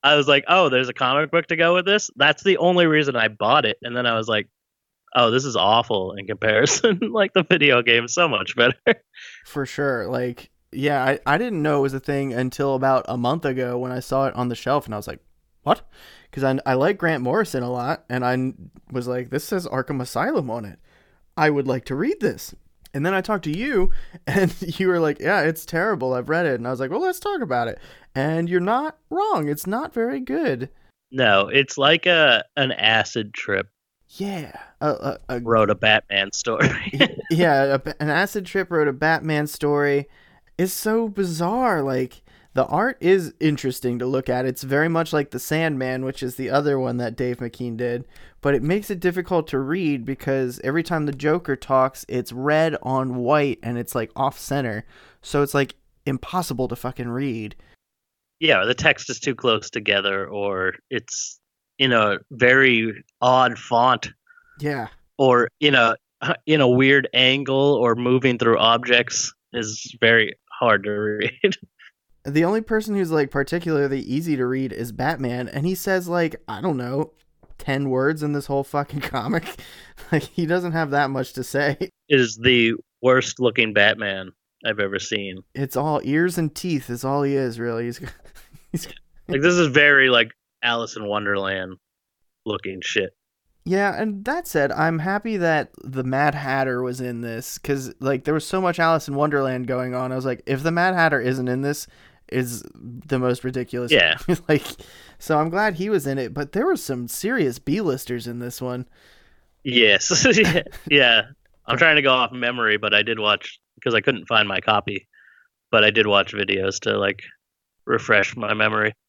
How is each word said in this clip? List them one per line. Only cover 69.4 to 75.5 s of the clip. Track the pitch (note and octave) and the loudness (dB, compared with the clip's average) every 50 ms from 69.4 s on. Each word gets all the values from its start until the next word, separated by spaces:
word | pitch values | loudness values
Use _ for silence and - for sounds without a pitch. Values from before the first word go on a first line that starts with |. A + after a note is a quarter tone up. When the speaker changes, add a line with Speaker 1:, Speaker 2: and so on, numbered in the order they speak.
| _ _ - | _ _ -6
Speaker 1:
is | A#2+ A2+ G#2+ A2 - - - - A#2 | -6 -6 -6 -8 -10 -12 -14 -4 2
very | - A2+ A#2 A2+ A2 E2+ - _ _ _ - - | 4 6 6 6 4 2 -2 _ _ _ -6 0
hard | B2+ A#2+ G#2+ G2 G2 | 4 4 4 4 2
to | G#2 | -2
read. | G#2 G#2 G#2+ G#2+ G#2 G#2+ G2 A#2 - - - - - - | -4 -2 -2 -2 -2 -2 -4 -6 -4 0 0 0 0 -2
<laughs> | - _ _ _ - - _ _ _ _ _ _ _ | -10 _ _ _ -20 -20 _ _ _ _ _ _ _
Speaker 2:
The | C#3+ C#3+ D#3 E3 | -2 0 2 2
only | E3+ G#3 A3 | 2 2 -2
person | A3 - A3+ A3 G#3+ G#3+ G#3 | -2 -2 -2 -2 -2 -2 -2
who's, | G3+ F#3+ E3 | -2 -2 0
like, | D#3+ D#3 D3 C3+ | 2 0 0 0
particularly | - C#3+ C#3 - - F3 E3+ E3+ D#3+ D3 C#3+ C#3 C3+ C3+ | 0 -4 -2 -2 -4 -4 -2 0 0 0 0 0 -2 -4
easy | - - B2 D3 E3+ E3+ D3+ | -4 -4 -4 -4 -2 -2 0
to | B2+ B2+ | 0 0
read | B2 C3 C3 C3+ C3 - | 0 0 -2 -4 -4 -6
is | - A#2 A#2+ G#2+ | -8 -8 -8 -6
Batman, | - B2+ D3 E3 C#3 C3 B2 A#2+ B2 B2+ | -4 -2 -2 -2 -2 -4 -4 -4 -4 -8
and | - | -6